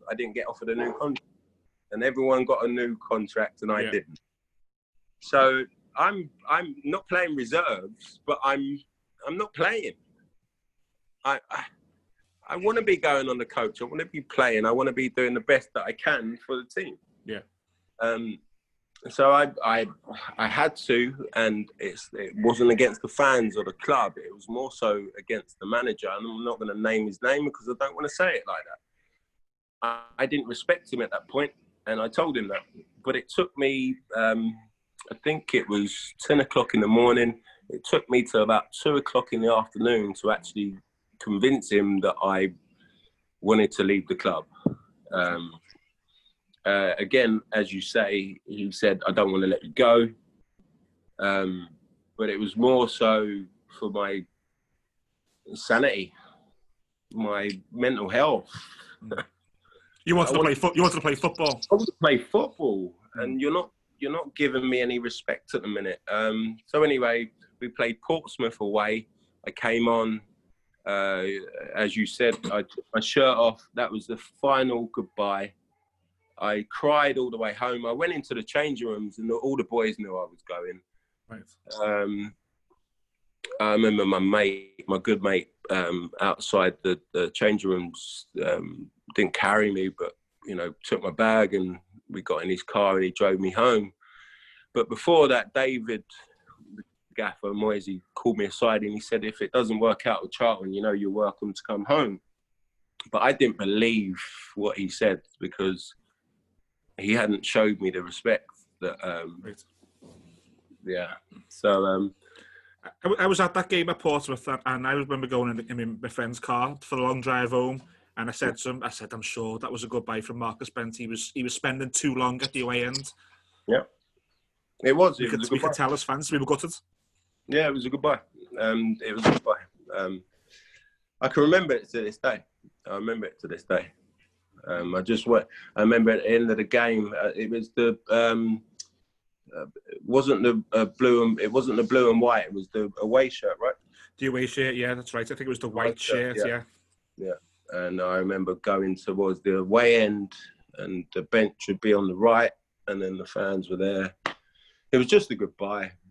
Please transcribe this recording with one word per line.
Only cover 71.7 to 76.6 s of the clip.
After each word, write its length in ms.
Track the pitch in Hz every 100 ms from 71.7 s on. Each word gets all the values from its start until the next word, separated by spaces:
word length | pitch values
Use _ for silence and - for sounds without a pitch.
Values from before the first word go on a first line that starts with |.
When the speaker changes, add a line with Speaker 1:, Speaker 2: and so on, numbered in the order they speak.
Speaker 1:
as 200 | 104 104
you 100 | 110
said, 300 | 101 - 120 - -
I 100 | 104
took 220 | 98 - -
my 60 | 110
shirt 360 | - 143 131 117
off. 300 | 143 113 _
That 160 | 120 113
was 160 | 107 107
the 100 | 110
final 720 | - - 139 135 131 120 113
goodbye. 600 | - 95 - 101 98 101 _ _ _ _ _ _ _ _ -
I 260 | 104 107